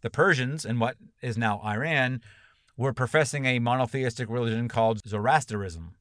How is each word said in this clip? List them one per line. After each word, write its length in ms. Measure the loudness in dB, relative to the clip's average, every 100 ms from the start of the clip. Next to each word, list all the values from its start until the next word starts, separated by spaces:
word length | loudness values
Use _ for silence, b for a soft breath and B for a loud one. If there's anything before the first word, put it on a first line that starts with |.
The 100 | -6
Persians, 540 | 2 4 4 0 -4
in 140 | -4 0
what 180 | 0 -2 -16 _
is 160 | -6 -2
now 240 | 0 -2
Iran, 600 | -2 -4 0 0 0 -2 b b b b b -4
were 160 | -4
professing 520 | 0 2 2 2 0
a 140 | 0 2
monotheistic 720 | 2 2 0 0 -2 -4 -4
religion 380 | -2 0 0 -2
called 380 | 2 2 2 -4
Zoroastrianism. 920 | -2 2 2 2 -6 -6 -10 -14 -18